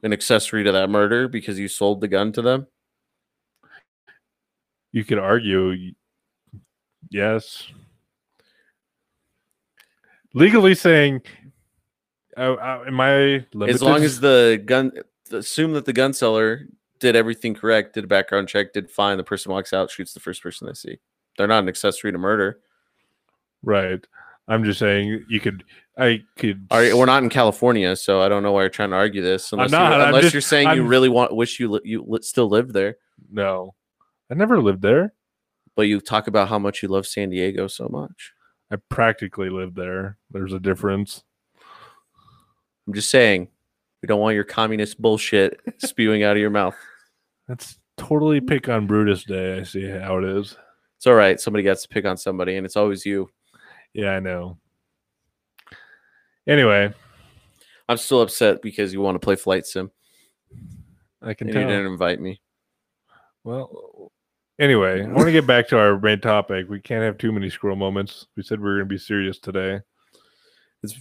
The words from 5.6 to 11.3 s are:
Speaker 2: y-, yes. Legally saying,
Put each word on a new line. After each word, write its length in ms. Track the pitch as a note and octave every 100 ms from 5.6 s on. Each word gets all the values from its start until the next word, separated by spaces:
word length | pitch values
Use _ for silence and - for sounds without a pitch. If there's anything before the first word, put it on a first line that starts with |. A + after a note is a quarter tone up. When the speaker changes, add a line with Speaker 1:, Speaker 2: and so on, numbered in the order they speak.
| F#2
Speaker 2:
y-, 920 | F#2 F#2 - _ _ _ _ _ - _ _ _ _ -
yes. 560 | G2+ G#2 A2 - - - - _ _ _ _ _ _ _ _ _ _ _ _ _ _ _ _ _ _ _ _ _ _ _ _ _
Legally 420 | B2+ F#3 A3+ F#3+ F#3
saying, 460 | F3 D#3+ C#3+ C3+ -